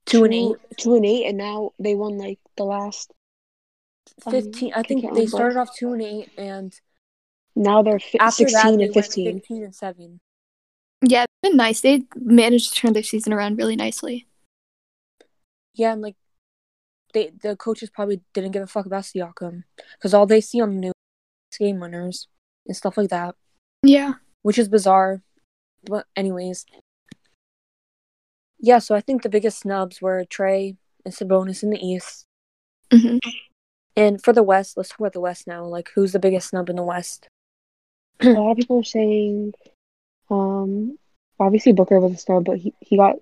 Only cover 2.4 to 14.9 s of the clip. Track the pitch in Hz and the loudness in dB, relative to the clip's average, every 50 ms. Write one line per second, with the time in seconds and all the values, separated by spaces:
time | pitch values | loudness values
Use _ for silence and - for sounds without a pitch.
2.4 | _ _ _ - 202 196 202 202 202 208 208 - - - _ _ _ _ _ _ | _ _ _ -8 -6 -6 -6 -6 -8 -10 -12 -14 -18 -20 _ _ _ _ _ _
3.4 | _ _ _ _ _ _ _ _ _ _ _ _ _ _ _ _ - 233 220 - | _ _ _ _ _ _ _ _ _ _ _ _ _ _ _ _ -8 -4 -4 -4
4.4 | 214 214 214 240 247 233 - 226 226 - 277 262 233 - - 233 226 220 226 202 | -4 -6 -8 -8 -8 -6 -6 -6 -4 -4 -4 -4 -4 -2 -2 -2 -2 0 -2 -2
5.4 | 240 247 247 254 247 247 - - 240 240 247 226 220 208 208 214 202 - _ - | -2 0 -2 -2 -6 -6 -8 -10 -8 -8 -6 -6 -8 -8 -10 -12 -14 -14 _ -14
6.4 | 202 196 196 196 190 190 - _ _ _ _ _ _ _ _ _ _ _ _ _ | -12 -12 -12 -12 -14 -16 -18 _ _ _ _ _ _ _ _ _ _ _ _ _
7.4 | _ _ _ 226 202 196 208 220 208 214 208 202 - - - 220 220 233 226 - | _ _ _ -2 0 4 4 4 4 4 0 -2 -2 -4 0 2 2 2 4 4
8.4 | 233 269 220 220 220 220 220 208 202 202 208 214 202 - - 202 180 180 180 190 | 2 4 4 4 4 4 4 4 2 2 2 0 0 0 -4 -6 -6 -6 -6 -8
9.4 | - _ 233 220 214 196 190 - 208 190 180 180 170 170 175 180 _ _ _ _ | -12 _ -12 -12 -12 -14 -14 -14 -14 -14 -14 -14 -20 -20 -20 -20 _ _ _ _
10.4 | _ _ _ _ _ _ _ _ _ _ _ _ 262 240 247 240 240 - - _ | _ _ _ _ _ _ _ _ _ _ _ _ 2 4 4 4 2 0 -6 _
11.4 | - 392 339 254 233 226 226 - - 269 285 269 254 - - - 254 214 233 233 | -2 2 4 4 4 2 0 2 4 4 4 4 0 -6 -12 -10 2 6 6 6
12.4 | 220 233 247 240 233 - - - - 233 214 214 214 - - 214 214 214 214 202 | 8 6 4 2 2 0 -4 -2 0 0 0 0 -2 -4 -6 -6 -4 -2 -2 -2
13.4 | 208 208 214 226 226 226 220 214 214 226 233 - 320 302 240 247 - _ _ _ | -2 -4 -4 -4 -4 -4 -4 -4 -4 -6 -6 -8 -8 -10 -10 -10 -12 _ _ _
14.4 | _ _ _ _ _ _ _ _ _ _ | _ _ _ _ _ _ _ _ _ _